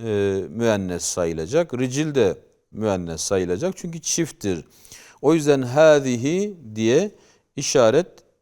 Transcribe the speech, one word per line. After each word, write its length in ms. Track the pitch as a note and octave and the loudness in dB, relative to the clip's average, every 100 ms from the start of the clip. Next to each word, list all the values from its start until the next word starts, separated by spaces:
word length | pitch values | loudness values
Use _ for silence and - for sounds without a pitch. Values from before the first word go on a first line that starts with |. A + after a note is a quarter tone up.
e, 380 | A#2 G2+ G2+ G2 D#2 | -4 -2 0 -2 -4
müennes 560 | G2+ A#2 G#2 F#2 F2 | -2 0 0 -2 -6
sayılacak, 680 | - - E2+ D#2+ D#2+ D3+ E3 | -6 -2 -2 -2 -2 -2 -2
ricil 400 | B2 C3 C3+ D#3 | -4 -4 -2 -2
de 240 | C#3 G2 - _ _ _ | 2 0 0 _ _ _
müennes 480 | - G#2+ F#2 E2+ D#2+ | -6 -2 -2 -4 -8
sayılacak 540 | - F#2+ F2+ F2+ F3 - | -2 -2 -2 -2 -4 -8
çünkü 240 | F3+ E3 | -12 -10
çifttir. 640 | - - D#3+ - G2+ E2+ - _ - - - - | -6 -4 -4 -6 -6 -6 -8 _ -20 -20 -20 -4
O 120 | C#3+ | 0
yüzden 280 | E3 D3 C3+ | 2 2 2
hâzihi 920 | B2 C#3 D#3+ D3 C3 A#2+ C3+ F3+ G#3 F3 A2+ | 2 4 6 6 4 -2 -2 -2 -4 -8 -12
diye 360 | G#2+ A2+ C#3+ G#3 - _ _ _ - | -2 2 2 2 -8 _ _ _ -10
işaret 500 | - C#3+ A2+ C#3 F#3 - _ _ | 0 4 4 4 0 -8 _ _